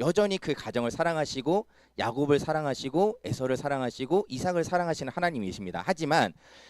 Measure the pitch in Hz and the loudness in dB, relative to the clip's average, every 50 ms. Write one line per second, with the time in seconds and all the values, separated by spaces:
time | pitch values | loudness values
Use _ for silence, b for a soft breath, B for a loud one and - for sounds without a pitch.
0 | 123 160 175 202 208 202 196 185 - 156 139 - - 117 - 120 120 117 - - | 0 2 4 4 4 4 0 -2 -2 -4 -4 -4 -4 -4 -2 -2 -2 -2 -2 0
1 | 165 170 165 156 147 - - 131 117 151 180 208 - b b b b b b - | 0 0 2 0 -2 -2 -4 -4 0 0 0 0 0 b b b b b b -4
2 | 101 117 113 135 147 143 147 139 143 160 156 156 156 143 127 - - 135 135 170 | -4 -2 0 0 4 4 4 4 4 0 -2 -2 0 -2 -4 -4 -4 -2 2 2
3 | 202 214 - - - - 127 - 131 127 131 123 - 143 139 135 127 120 - - | 2 2 0 -2 -4 -4 -2 -2 0 0 0 -2 0 -2 -2 0 -2 -4 -4 -6
4 | 131 123 165 196 208 - - 120 - 180 180 170 160 - 180 175 175 170 156 - | -2 2 2 2 2 0 -4 -4 -2 0 0 0 0 2 0 0 2 0 -2 -2
5 | 143 131 - 180 175 175 160 117 101 92 95 - 98 90 85 85 90 - 190 - | -4 -6 -2 -2 -2 0 0 -2 -4 -4 -6 -6 -8 -6 -6 -4 -2 -2 -2 -2
6 | 160 143 156 160 120 90 - B B B B B B B | 0 2 4 4 4 2 0 B B B B B B B